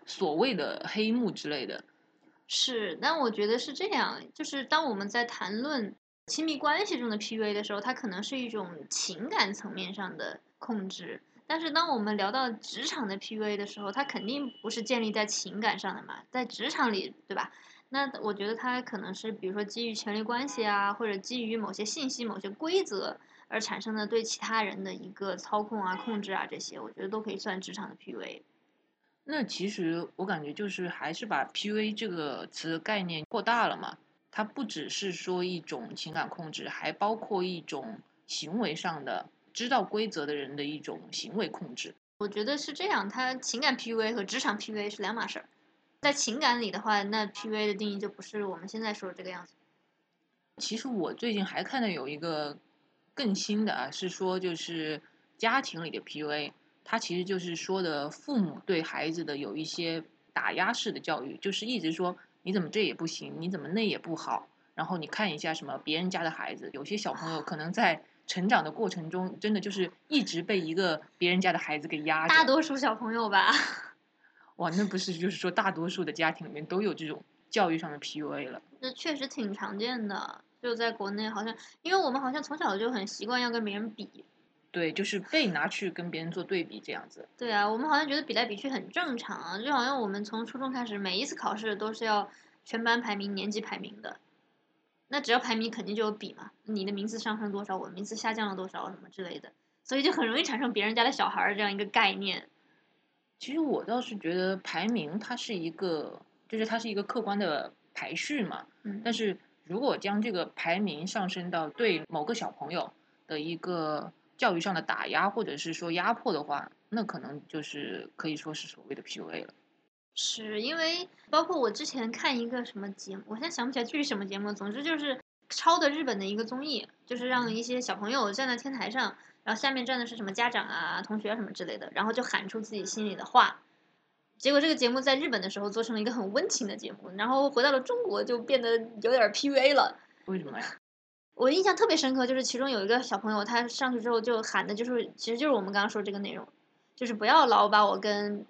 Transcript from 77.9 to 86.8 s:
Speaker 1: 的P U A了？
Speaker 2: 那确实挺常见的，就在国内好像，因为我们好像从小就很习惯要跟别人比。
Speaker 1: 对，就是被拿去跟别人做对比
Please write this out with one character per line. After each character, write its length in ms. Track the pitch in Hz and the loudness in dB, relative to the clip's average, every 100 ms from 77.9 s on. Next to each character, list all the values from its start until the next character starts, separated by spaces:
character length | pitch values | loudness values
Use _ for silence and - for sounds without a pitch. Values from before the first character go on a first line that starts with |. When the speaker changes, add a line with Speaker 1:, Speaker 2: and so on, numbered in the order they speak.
Speaker 1:
的 60 | 147 | -8
P 220 | - 151 | -8 -6
U 120 | 151 | -4
A 140 | 143 127 | -4 -6
了？ 160 | 123 - - | -10 -14 -10
Speaker 2:
那 100 | 254 | -8
确 240 | 254 339 | -4 -4
实 140 | 285 269 | -4 -4
挺 240 | 285 208 | -4 -4
常 260 | 196 202 202 | -4 -6 -4
见 300 | 233 254 214 | -2 -2 -4
的， 340 | 190 - - - _ | -4 -6 -10 -20 _
就 120 | 247 | -4
在 160 | 233 233 | 0 0
国 200 | 226 196 | 0 -2
内 180 | 202 220 | -2 -2
好 160 | 214 | -2
像， 100 | 220 220 - - | -4 -6 -14 -12
因 120 | 330 | 2
为 80 | 381 | 4
我 80 | 311 | 4
们 80 | 262 | 2
好 140 | 269 | 0
像 100 | 294 | -2
从 140 | - 311 | -4 -2
小 220 | 330 196 | 0 2
就 120 | 226 | 2
很 160 | 247 202 | 0 -2
习 200 | - 208 | -6 -2
惯 120 | 247 | 2
要 120 | 247 | 2
跟 120 | 233 | 0
别 120 | 214 | -2
人 160 | 202 226 | -2 -6
比。 340 | 214 190 - - _ _ _ _ | -8 -12 -14 -20 _ _ _ _
Speaker 1:
对， 200 | 180 160 | 0 0
就 140 | 160 | 2
是 160 | 202 202 | 0 -2
被 280 | 190 311 247 | 2 4 4
拿 200 | 156 165 | 2 0
去 220 | - 190 | 0 -4
跟 200 | 175 175 | -4 -4
别 120 | 160 | -4
人 80 | 165 | -4
做 120 | 170 | -4
对 220 | 170 190 | 0 0
比 160 | 165 107 | -2 -6